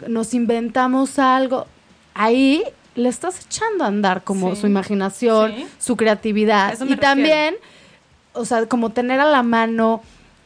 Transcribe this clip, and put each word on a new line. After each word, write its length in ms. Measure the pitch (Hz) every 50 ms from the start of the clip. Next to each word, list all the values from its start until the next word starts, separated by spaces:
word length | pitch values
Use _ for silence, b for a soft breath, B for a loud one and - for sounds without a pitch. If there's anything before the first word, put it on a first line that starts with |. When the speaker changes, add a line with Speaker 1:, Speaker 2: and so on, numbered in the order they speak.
| -
Speaker 1:
nos 280 | 233 226 226 226 226 247
inventamos 800 | 240 240 220 233 226 233 233 - 262 254 254 254 262 269 262 -
algo". 480 | 285 269 262 254 262 262 247 254 240 - - _ _ _ _ _ _ _ _ -
Ahí 480 | - 214 226 240 262 269 269 285 330 440 554 - _ _ _ -
le 160 | 240 240 247
estás 340 | 240 - - 359 359 - -
echando 380 | - - - 440 453 415 359 285
a 40 |
andar 360 | 208 202 208 202 190 185 190 -
como 300 | - 196 190 180 185 190
Speaker 2:
Sí. 80 | 208
Speaker 1:
su 60 | 208
imaginación, 880 | 208 202 196 190 - 208 196 190 196 196 - 247 233 220 220 214 220 208
Speaker 2:
Sí. 120 | 240 320 - - -
Speaker 1:
su 160 | - - 240
creatividad. 680 | - 226 220 208 202 - 220 208 214 214 214 214 202 190
Speaker 2:
A 40 | 202 220
eso 120 | 226 262
me 60 | 277
Speaker 1:
Y 40 | 269
Speaker 2:
refiero. 60 | -
Speaker 1:
también, 540 | 285 277 277 277 277 311 311 302 302 311 370 453 B B B B B B B B B _ _ _ _ _ -
o 120 | 247 233
sea, 220 | - 247 226 226
como 240 | 220 254 240 226 220
tener 280 | 226 247 247 247 262 269
a 40 | 285
la 160 | 302 294 262
mano 640 | 240 233 233 226 226 226 226 226 226 226 226 226 - b b b b b b b _